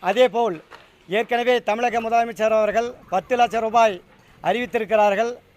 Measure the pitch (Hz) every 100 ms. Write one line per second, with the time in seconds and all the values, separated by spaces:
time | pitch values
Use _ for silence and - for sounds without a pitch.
0 | 180 208 254 202 233 165 - - _ _
1 | _ 190 233 240 240 247 - 214 240 226
2 | 226 233 233 220 214 220 214 202 240 247
3 | - 185 185 247 240 226 226 226 226 180
4 | - _ _ _ 151 214 247 240 214 214
5 | 208 196 233 247 _